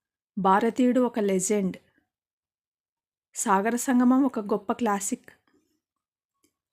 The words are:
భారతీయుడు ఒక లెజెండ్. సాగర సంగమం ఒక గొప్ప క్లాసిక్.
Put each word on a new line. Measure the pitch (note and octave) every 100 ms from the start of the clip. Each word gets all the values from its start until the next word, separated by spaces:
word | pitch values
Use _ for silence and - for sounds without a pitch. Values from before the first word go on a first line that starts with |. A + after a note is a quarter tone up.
| _ _ _ -
భారతీయుడు | F#3+ F#3+ A3+ A3 B3 B3
ఒక | B3 A#3+
లెజెండ్. | G3+ F#3+ F3+ G#3+ F#3+ - _ _ _ _ _ _ _ _ _ _ _ _ _ _ _
సాగర | - - G3 G#3 A#3
సంగమం | - B3 B3 C4
ఒక | C#4 B3
గొప్ప | G#3 G#3 -
క్లాసిక్. | G#3+ A#3 G3+ - - - - _ _ _ _ _ _ _ _ _ _ _ _ _